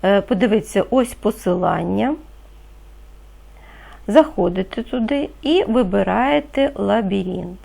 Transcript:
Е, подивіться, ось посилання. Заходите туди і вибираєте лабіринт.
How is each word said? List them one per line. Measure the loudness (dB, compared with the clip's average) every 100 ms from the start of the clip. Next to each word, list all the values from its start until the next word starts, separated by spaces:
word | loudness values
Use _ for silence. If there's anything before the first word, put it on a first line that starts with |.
Е, | 4 2
подивіться, | 2 0 2 2 0 -2 2
ось | 2 0
посилання. | -2 -4 -2 -2 0 0 0 -2 -2 -2 -4 -8 -20 -20 -20 -20 -20 -20 -20 -20 -20 -20 -20 -20 -20 -20 -20 -20 -16 2
Заходите | 4 4 2 -2 0 -6 -6
туди | -6 -4 -2 -2 -4 -6
і | 0 0 2
вибираєте | 2 2 0 0 2 2 0 0 -2 -2
лабіринт. | 0 0 0 0 -2 -2 -6 -8 -12